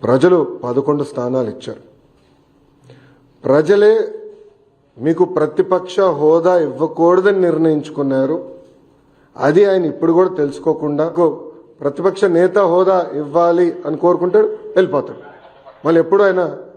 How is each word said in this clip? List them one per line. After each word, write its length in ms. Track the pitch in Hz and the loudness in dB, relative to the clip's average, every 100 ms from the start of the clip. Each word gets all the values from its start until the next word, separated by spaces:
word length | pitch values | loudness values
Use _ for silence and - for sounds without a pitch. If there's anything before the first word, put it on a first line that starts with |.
ప్రజలు 560 | 110 127 165 180 143 - | 2 4 4 4 0 -6
పదకొండు 400 | 120 123 139 147 | -4 -4 -2 -2
స్థానాలు 460 | 139 127 123 131 117 | -4 -6 -4 -4 -4
ఇచ్చారు. 280 | 101 - 110 - _ _ _ _ _ _ _ _ _ _ - _ _ _ _ | -8 -14 -16 -18 _ _ _ _ _ _ _ _ _ _ -20 _ _ _ _
ప్రజలే 680 | - 139 165 202 208 220 202 - - - - _ _ _ _ - | -2 -2 2 2 4 2 -2 -8 -18 -20 -20 _ _ _ _ -6
మీకు 200 | 131 165 | -4 0
ప్రతిపక్ష 760 | 175 175 151 - 180 180 185 - | 0 0 -2 -2 0 -2 -4 0
హోదా 580 | 190 147 151 165 170 180 | 0 2 2 2 4 2
ఇవ్వకూడదని 800 | 151 131 156 160 170 180 190 196 180 | 0 -4 -6 0 2 4 2 2 0
నిర్ణయించుకున్నారు. 880 | 160 160 151 135 - 139 135 131 165 - - - _ _ _ _ _ _ - 131 | 2 0 0 -4 -6 -2 0 -2 -4 -8 -18 -20 _ _ _ _ _ _ -4 2
అది 160 | 156 202 | 4 4
ఆయన 140 | 190 165 | 2 -2
ఇప్పుడు 200 | - 165 165 | -2 0 2
కూడా 120 | 185 180 | 2 0
తెలుసుకోకుండా 680 | 143 - - 156 151 147 160 160 165 139 - - _ _ | -4 -2 -4 -2 -4 -2 -4 0 0 0 -14 -20 _ _
ప్రతిపక్ష 440 | 143 143 180 190 202 165 | -8 -2 -4 0 0 2
నేత 220 | 180 185 | 2 2
హోదా 520 | 190 175 185 185 160 143 | 2 2 2 0 -2 -6
ఇవ్వాలి 540 | 147 151 170 170 175 - 143 | -2 0 2 2 0 -2 -8
అని 100 | 151 | -2
కోరుకుంటాడు, 500 | 175 170 180 214 214 - - - | 0 0 2 2 0 -2 -4 0
వెళ్ళిపోతాడు. 460 | 180 139 120 - - - - - - - | 0 0 -4 -12 -20 -20 -20 -20 -20 -8
మళ్ళీ 160 | 147 165 | 0 2
ఎప్పుడు 220 | 165 196 | 2 2
ఆయన 340 | 202 185 165 139 - | 2 2 -4 -6 -18